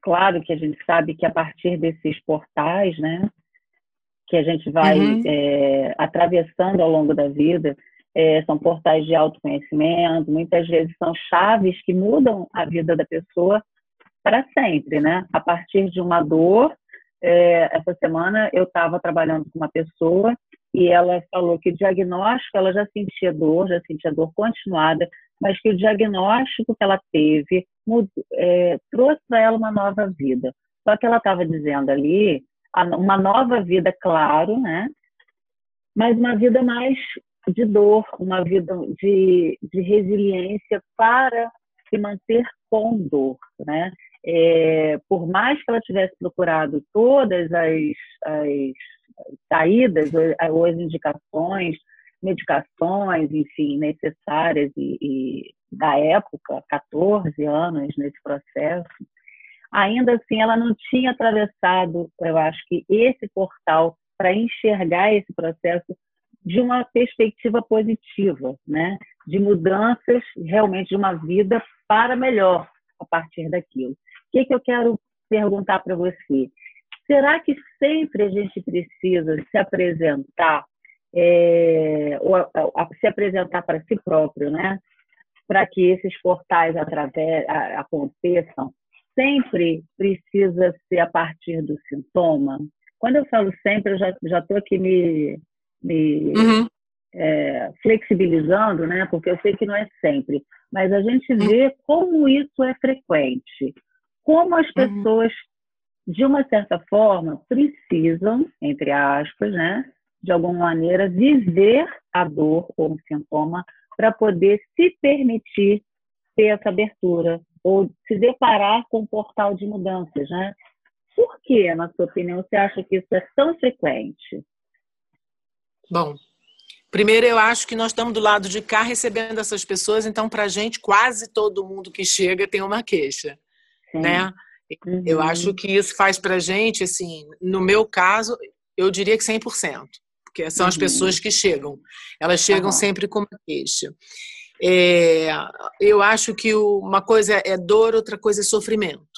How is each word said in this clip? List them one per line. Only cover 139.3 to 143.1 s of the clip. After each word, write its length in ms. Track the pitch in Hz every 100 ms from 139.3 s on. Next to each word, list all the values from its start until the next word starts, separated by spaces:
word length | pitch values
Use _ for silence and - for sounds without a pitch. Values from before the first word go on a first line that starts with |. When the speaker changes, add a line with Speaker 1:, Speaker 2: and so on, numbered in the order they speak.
| 220
Speaker 2:
por 160 | 226
cento, 460 | - 165 131 135 - _ _
porque 260 | _ - 160
são 160 | - 180
as 100 | 175
Speaker 1:
Uhum. 40 |
Speaker 2:
pessoas 400 | 180 - 185 180
que 100 | 214
chegam. 480 | 202 196 151 147 139 _ - - -
Elas 180 | 160 175
chegam 300 | - 196 190
Speaker 1:
Aham. 100 | 185
Speaker 2:
sempre 260 | 202 190
com 140 | 202